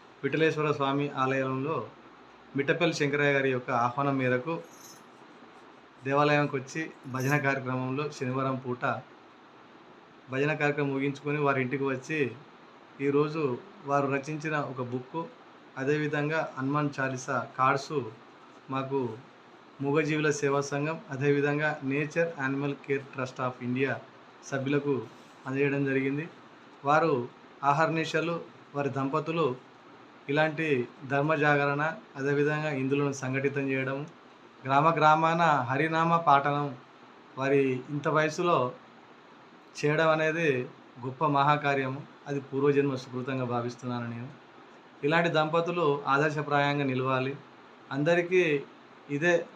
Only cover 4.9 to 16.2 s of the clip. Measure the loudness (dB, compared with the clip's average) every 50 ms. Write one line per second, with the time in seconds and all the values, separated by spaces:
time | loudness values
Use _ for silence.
4.9 | -20 -20 -20 -20 -20 -20 -20 -20 -20 -20 -20 -20 -20 -20 -20 -20 -20 -20 -20 -20
5.9 | -20 -10 -4 0 2 4 4 6 4 4 2 0 -2 -6 -8 -8 -8 -8 -8 -8
6.9 | -10 -14 -12 -10 -6 -4 0 2 2 2 2 2 0 0 -2 -4 -4 -4 -4 -4
7.9 | -4 -4 -6 -6 -6 -6 -6 -4 -2 -2 -2 -2 -4 -4 -6 -6 -6 -4 -2 -4
8.9 | -4 -4 -8 -14 -20 -20 -20 -20 -20 -20 -20 -20 -20 -20 -20 -20 -20 -20 -20 -20
9.9 | -20 -20 -20 -20 -20 -20 -12 -6 -2 0 0 2 2 2 0 0 2 0 0 0
10.9 | 0 0 -2 -2 -2 -4 -4 -4 -2 0 2 2 2 2 0 -2 -2 -2 -2 -2
11.9 | -2 -4 -6 -4 -2 -2 -2 -2 -4 -8 -18 -20 -20 -20 -20 -20 -20 -20 -20 -20
12.9 | -10 -4 -2 0 2 2 2 0 0 -2 -2 -2 -2 -4 -8 -12 -20 -12 -4 0
13.9 | 0 0 2 0 -2 -2 -4 -6 -8 -6 -6 -4 -4 -4 -4 -6 -6 -8 -6 -6
14.9 | -6 -8 -8 -8 -8 -8 -8 -10 -12 -20 -20 -20 -20 -20 -20 -16 -10 -6 -2 0
15.9 | 0 0 0 -2 -2 -2